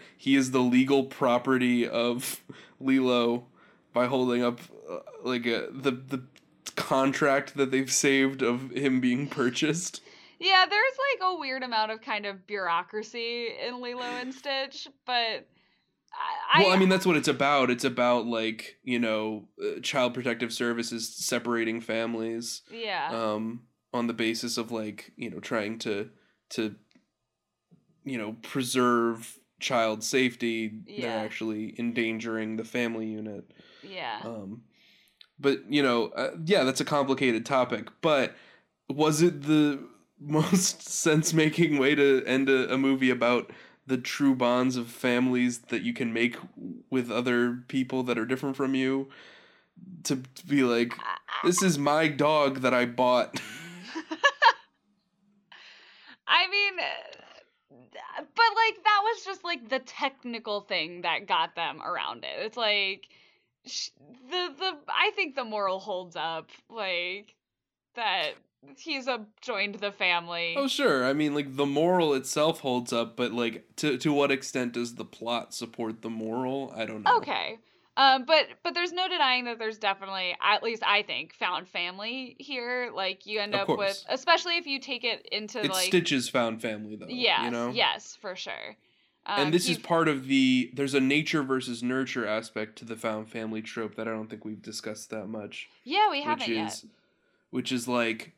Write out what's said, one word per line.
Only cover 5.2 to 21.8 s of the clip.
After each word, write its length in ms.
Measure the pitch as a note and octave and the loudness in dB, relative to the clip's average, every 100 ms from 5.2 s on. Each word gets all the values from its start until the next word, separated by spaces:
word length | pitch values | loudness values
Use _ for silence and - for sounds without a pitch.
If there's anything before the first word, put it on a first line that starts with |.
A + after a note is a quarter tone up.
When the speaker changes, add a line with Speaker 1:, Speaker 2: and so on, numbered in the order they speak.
Speaker 1:
like, 220 | B2 B2 A#2+ | -4 -2 0
a, 200 | A2+ - | -2 -2
the, 200 | - C#3 | -4 -2
the 320 | B2 - C3+ B2+ _ _ _ - - | -2 -4 -8 -10 _ _ _ -12 -6
contract 800 | - C3+ C3+ C3+ D3 C#3 C#3 C#3 | 0 2 4 4 4 2 0 0
that 140 | C3 | 2
they've 200 | C3 C3+ | 2 0
saved 500 | - C#3+ C3+ C3+ C3+ | 2 4 4 4 2
of 280 | B2+ B2 C3 | 0 0 -4
him 300 | B2 C#3 C3 | -2 2 2
being 260 | B2 B2 C#3 | 2 2 0
purchased. 760 | - B2 - D3+ E3 F3+ - - - - - | 0 0 2 0 0 -4 -10 -16 -20 -20 -4
Speaker 2:
Yeah, 260 | F4+ F#4+ F#4 | 4 6 6
there's, 240 | G#4 C5 C5 C#5 B4+ | 4 2 2 -2 0
like, 100 | F#4 | 0
a 80 | F4+ | -2
weird 240 | C4+ C4 | -4 -6
amount 280 | B3+ A3+ A3 | -2 -2 -2
of 100 | A3 | -4
kind 240 | B3 G#3+ G#3 | -6 -6 -6
of 180 | F#3+ F3 | -10 -8
bureaucracy 1000 | G3+ F#3 E3+ F3 G#3+ A3 A#3+ A#3 A#3+ A#3 - F#3+ | -4 0 0 -2 -6 -8 -6 -6 -4 -6 -6 -8
in 140 | B3 | -8
Lilo 220 | B3 B3 | -8 -8
and 300 | B3 B3 B3 | -8 -8 -8
Stitch, 540 | C4 C#4+ C4+ C#4 - - - - | -10 -6 -6 -6 -10 -18 -14 -4
but 420 | B3 A3+ G3+ - _ _ _ _ _ _ | -2 -2 -4 -10 _ _ _ _ _ _
I, 220 | - - - - | -8 -6 -6 2
I 60 | - | 6
Speaker 1:
Well, 80 | G3+ | 6
I 60 | F#3 | 6
mean, 120 | F#3 | 6
that's 160 | F#3+ F#3 | 4 4
what 120 | D#3 | 4
it's 100 | C3+ | 4
about. 440 | B2+ C#3 C#3+ B2+ | 2 4 4 4
It's 120 | A#2+ | 2
about, 420 | C3+ A#2+ B2 B2 A2+ | 0 2 4 4 2
like, 500 | A#2 A2 A2 - - | -2 -2 -4 -10 -12
you 160 | - A#2+ | -4 0
know, 480 | A#2 A2 A2 G#2+ - - | 2 0 -2 -4 -10 -6
uh, 200 | G2+ D#2 | -6 -4
Child 320 | - C#3+ B2 | -2 2 0
Protective 400 | B2 B2 A#2 A#2+ | 0 -4 -2 -4
Services 600 | A2+ A#2+ A#2 A2+ A#2 A2 - | -2 -2 -2 -4 -6 -8 -8
separating 680 | - B2 A#2 A#2 A2+ A2+ | -4 -2 0 -2 -2 -4